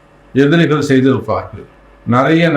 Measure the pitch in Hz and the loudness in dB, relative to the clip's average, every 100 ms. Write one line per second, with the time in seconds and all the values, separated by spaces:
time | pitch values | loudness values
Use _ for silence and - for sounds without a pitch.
0 | _ _ _ 123 143 165 156 151 139 135 | _ _ _ 0 2 2 2 0 0 2
1 | 131 127 - 107 - - - - _ _ | 2 0 -4 -8 -8 -18 -20 -20 _ _
2 | - 120 139 160 170 | -4 0 2 2 0